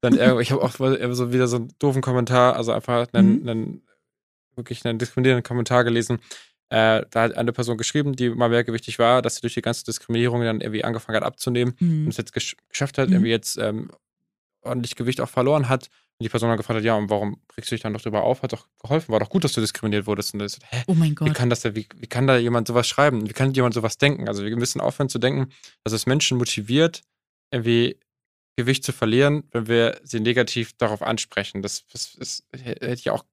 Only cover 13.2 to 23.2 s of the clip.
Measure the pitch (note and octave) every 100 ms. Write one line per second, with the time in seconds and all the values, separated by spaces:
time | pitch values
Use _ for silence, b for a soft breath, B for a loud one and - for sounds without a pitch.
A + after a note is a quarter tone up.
13.2 | A#2 A2+ - - G#2+ G#2+ - - _ _
14.2 | _ _ _ _ B2 B2 A#2+ - A#2+ B2
15.2 | A#2+ - B2+ D3+ B2 C3 - _ _ _
16.2 | A2 A#2 A#2 A2+ - A2+ A2 A2 G#2 G#2
17.2 | G2+ - _ - - A2+ A2 G2+ A#2 G#2+
18.2 | A#2 B2+ C3 A#2 _ _ A2 D3+ E3 A2
19.2 | G#2 G3 D3 - G#2+ - A2 G#2 G2+ G#2
20.2 | G#2 G#2 G2+ - - B2 B2 E3+ D#3+ D3+
21.2 | D#3 D3+ B2 A#2+ A#2+ G#2+ G#2 - - A#2+
22.2 | C3+ B2+ A#2 A#2+ A2+ A#2+ A#2 - C#3+ B2